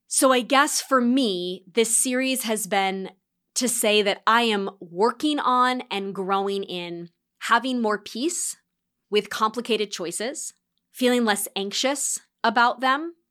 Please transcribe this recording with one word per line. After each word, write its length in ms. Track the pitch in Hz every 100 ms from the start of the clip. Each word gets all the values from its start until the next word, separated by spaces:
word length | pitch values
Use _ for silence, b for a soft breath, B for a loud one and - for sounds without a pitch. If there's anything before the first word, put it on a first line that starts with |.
| b
so 240 | - 269
I 100 | 254
guess 400 | 208 269 294 -
for 200 | - 262
me, 640 | 240 262 233 180 180 185 -
this 240 | 233 226
series 480 | - 262 247 262 254
has 220 | 220 220
been 460 | 190 196 190 190 190 - _ _ _
to 120 | - 247
say 340 | - 220 208
that 220 | 196 190
I 180 | - 226
am 280 | 233 208 196 190
working 600 | 175 170 226 233 302 294
on 440 | - 247 254 254 -
and 240 | 196 196
growing 480 | 196 185 196 196 196
in 460 | 196 180 175 170 175 _ _ -
having 380 | - 226 262 247
more 200 | 214 208
peace 580 | - 220 311 - - - _ _ _ _ -
with 180 | 208 202
complicated 600 | - 214 240 233 214 202
choices, 600 | - 165 - 240 302 - - _ _ _
feeling 340 | - 247 247
less 220 | 226 202 -
anxious 640 | 196 196 - 262 285 - - _ _
about 360 | 233 226 240 220
them, 340 | 262 277 330 339 _